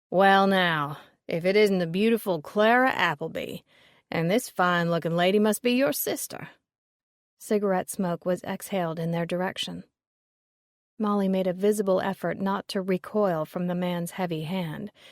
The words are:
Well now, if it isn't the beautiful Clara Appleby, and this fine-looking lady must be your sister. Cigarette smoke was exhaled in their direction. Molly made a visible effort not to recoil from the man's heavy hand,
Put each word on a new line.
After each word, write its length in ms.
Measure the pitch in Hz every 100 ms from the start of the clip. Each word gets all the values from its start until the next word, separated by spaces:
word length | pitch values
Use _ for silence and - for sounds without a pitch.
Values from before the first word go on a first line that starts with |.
| -
Well 380 | 175 196 196 196
now, 500 | 190 175 160 143 147 - _ -
if 180 | 170 180
it 100 | 202
isn't 240 | 214 196
the 80 | 170
beautiful 540 | 175 220 226 208 170
Clara 500 | - 214 214 247 262
Appleby, 680 | - 175 151 160 180 65 - _ _ _ _ -
and 200 | 170 165
this 200 | 214 -
fine-looking 680 | - 180 175 170 170 165 170
lady 240 | 175 208
must 220 | 214 208
be 100 | 247
your 220 | 247 277
sister. 560 | - - 302 - - - - _ _ _ _ _ _ _ _
Cigarette 500 | - 214 202 185 -
smoke 360 | - 180 170 -
was 180 | 180
exhaled 560 | - 190 - 196 170 165
in 120 | 165
their 140 | 170 170
direction. 600 | 180 185 - - 175 - _ _ _ _ _ _ _ _ _ _ -
Molly 280 | 214 208 196
made 200 | 190 185
a 60 |
visible 480 | 180 202 214 196 185
effort 380 | 196 190 170 160
not 280 | 190 196 -
to 140 | 208
recoil 640 | 190 180 - 214 208 165 151
from 220 | 180 180
the 60 |
man's 380 | 175 180 175 170
heavy 320 | - 185 160
hand, 480 | 151 190 165 147 202 _ -